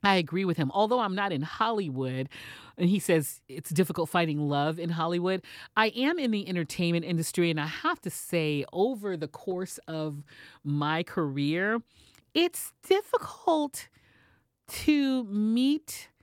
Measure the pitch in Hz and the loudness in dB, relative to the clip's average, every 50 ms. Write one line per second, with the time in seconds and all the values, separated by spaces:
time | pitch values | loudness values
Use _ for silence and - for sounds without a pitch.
0 | - 202 196 185 170 135 156 185 196 185 165 165 160 135 - 196 208 208 240 254 | 6 6 4 4 4 2 0 0 2 2 2 2 0 0 2 2 2 4 4 2
1 | 233 202 185 196 202 202 175 131 143 160 - - 220 226 233 214 202 156 131 127 | 0 0 0 -2 -2 -2 -2 -4 -4 -6 -2 0 0 0 2 0 -2 -2 -2 -4
2 | 135 127 127 131 135 139 - - - - - - - - - - 180 175 196 202 | -4 -2 -2 -4 -6 -6 -8 -16 -18 -16 -18 -18 -20 -20 -6 0 2 4 4 2
3 | - - 180 160 147 - - - _ _ 131 - - - 165 147 185 - 175 180 | 4 4 4 4 4 0 -8 -12 _ _ -12 -12 -8 -4 0 2 2 2 2 -4
4 | 170 151 - 180 170 160 151 151 147 143 143 143 143 151 160 170 165 170 165 160 | -4 0 2 2 2 2 0 0 0 0 2 2 0 0 -2 -2 -4 -4 -2 -2
5 | 160 165 175 175 175 185 190 185 - - - - - - _ - 220 220 208 233 | 0 0 0 0 0 0 -2 -2 -4 -10 -20 -20 -20 -4 _ 2 2 2 2 0
6 | 254 285 339 359 285 240 220 208 202 - 185 175 165 - - - 175 170 170 170 | 0 0 0 0 0 0 0 -2 -2 -2 -2 -2 -2 -4 -2 -2 0 2 2 0
7 | 165 - 180 165 160 - - - 175 170 165 156 147 151 160 - - 311 349 - | 0 0 -2 -2 -2 -2 2 2 2 2 2 0 -2 -4 -6 -2 0 -2 -2 0
8 | - 190 - - - - - 170 160 151 151 147 135 - - 175 196 247 269 214 | -4 -10 -8 -8 -8 -2 -2 0 0 2 0 0 -2 -4 0 0 2 2 2 -2
9 | 202 202 185 165 156 147 - - - - 185 180 190 180 - - - - 160 156 | -4 -6 -4 -4 -6 -8 -8 -10 -6 -6 -4 -4 -4 -8 -10 -14 -12 -8 -6 -4
10 | 156 156 147 143 147 _ - - - - - - _ 143 143 147 147 151 156 160 | -4 -4 -4 -8 -12 _ -20 -20 -20 -20 -20 -10 _ -2 0 0 2 2 0 0
11 | 170 - - - 165 147 135 143 143 143 156 170 190 208 226 233 226 _ _ - | -2 -2 -2 -2 -2 0 0 0 0 0 0 0 0 0 0 -2 -4 _ _ -20
12 | - - _ - _ _ _ 302 339 349 - - - - _ _ - - 381 392 | -20 -20 _ -20 _ _ _ 0 0 0 0 -4 -12 -12 _ _ 2 2 4 4
13 | 427 - - 466 - - - - - - 330 311 294 285 - - - - _ _ | 4 0 -2 -2 -2 -2 -14 -4 0 2 2 2 2 -2 -4 -10 -16 -16 _ _
14 | _ _ _ _ _ _ _ _ _ _ _ _ _ - - - - - 302 294 | _ _ _ _ _ _ _ _ _ _ _ _ _ -14 -12 -2 2 4 4 4
15 | 277 269 262 262 247 202 202 208 214 214 226 240 254 269 294 311 - - - - | 4 2 0 0 -2 -2 -2 0 2 2 2 2 4 2 2 0 -2 -8 -14 -14
16 | - - _ _ | -14 -18 _ _